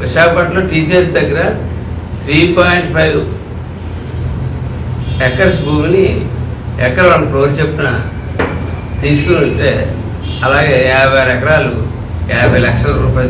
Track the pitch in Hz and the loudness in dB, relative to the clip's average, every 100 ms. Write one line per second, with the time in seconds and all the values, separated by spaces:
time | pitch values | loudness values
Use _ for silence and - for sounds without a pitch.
0 | 127 - 170 170 165 185 185 160 156 180 | -2 2 2 2 0 0 0 0 2 2
1 | 160 151 143 147 185 - - - - - | 2 2 0 0 0 -2 -4 -6 -8 -8
2 | - - 135 156 170 175 175 175 165 160 | -8 -8 -2 2 4 4 4 2 0 0
3 | 156 147 - - - - - - - - | 2 0 -2 -6 -8 -10 -10 -10 -10 -10
4 | 127 - - - - - - - - - | -8 -6 -4 -4 -4 -6 -6 -6 -6 -6
5 | - - 131 - 185 170 147 151 160 190 | -4 -2 0 2 2 2 0 0 2 2
6 | 190 - - - - - - - 127 180 | 2 0 -4 -6 -6 -8 -6 -2 0 4
7 | 180 160 147 135 143 147 151 151 135 113 | 4 4 2 2 2 2 0 -2 -2 -2
8 | - - - - - - - - - - | -4 -6 -6 -4 -4 -4 -6 -6 -6 -2
9 | 143 147 160 165 - - 110 - - - | 2 2 2 2 2 0 0 0 -2 -4
10 | - - - - 127 143 156 127 131 131 | -6 -6 -6 -4 0 2 4 4 4 4
11 | 135 135 127 123 143 156 - - - - | 4 4 2 2 2 2 2 -2 -4 -6
12 | - - - 117 123 123 120 117 143 139 | -8 -6 -2 2 2 4 2 2 0 0
13 | 131 123 123 | 2 2 0